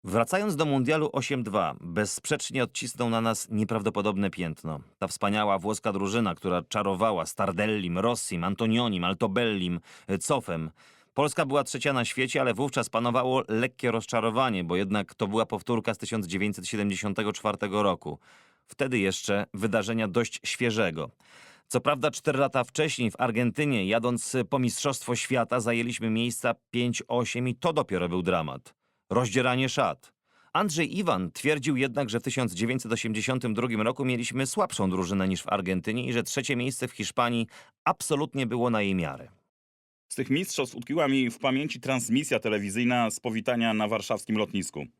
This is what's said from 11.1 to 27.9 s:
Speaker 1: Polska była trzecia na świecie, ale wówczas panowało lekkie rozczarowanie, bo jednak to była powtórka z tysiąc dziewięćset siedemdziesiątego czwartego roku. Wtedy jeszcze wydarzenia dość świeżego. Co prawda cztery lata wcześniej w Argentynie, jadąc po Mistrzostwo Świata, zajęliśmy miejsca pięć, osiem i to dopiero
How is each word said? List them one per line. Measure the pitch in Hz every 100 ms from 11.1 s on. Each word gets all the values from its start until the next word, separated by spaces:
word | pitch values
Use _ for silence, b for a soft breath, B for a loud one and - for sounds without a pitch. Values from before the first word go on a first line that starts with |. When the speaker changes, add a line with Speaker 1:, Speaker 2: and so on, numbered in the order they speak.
Speaker 1:
Polska | - 147 - 143
była | 143
trzecia | 135 139 143
na | 131 117
świecie, | - 131 147
ale | 131
wówczas | 104 135 127 117
panowało | 113 120 123 127 131 -
lekkie | 110 123 - 123
rozczarowanie, | 113 - 117 113 113 127 98
bo | 85 90
jednak | 98 104 92 -
to | 101
była | 110 110
powtórka | 104 - 117 110
z | 107
tysiąc | - 113 90
dziewięćset | 92 104 98 90
siedemdziesiątego | 107 101 92 104 98 107
czwartego | - 107 98 104 101
roku. | 101 87 76 78 b b b b _
Wtedy | - 135 123
jeszcze | 95 95 - 101 -
wydarzenia | 98 107 107 101 113 107
dość | 117 113 - -
świeżego. | - 120 110 95 78 76 _ B B B B _
Co | 127
prawda | 139 143 147
cztery | - - 135
lata | 139 131
wcześniej | 120 - 160 - 117
w | -
Argentynie, | 123 110 120 123 147 120 95
jadąc | 113 120 120 - 131 113
po | 135
Mistrzostwo | 123 - 143 131 - 120
Świata, | - 127 113 123
zajęliśmy | 113 117 117 120 113
miejsca | 110 120 117 123 113 _
pięć, | 120 120 117 -
osiem | 120 117 123 127
i | 117
to | 170
dopiero | 151 -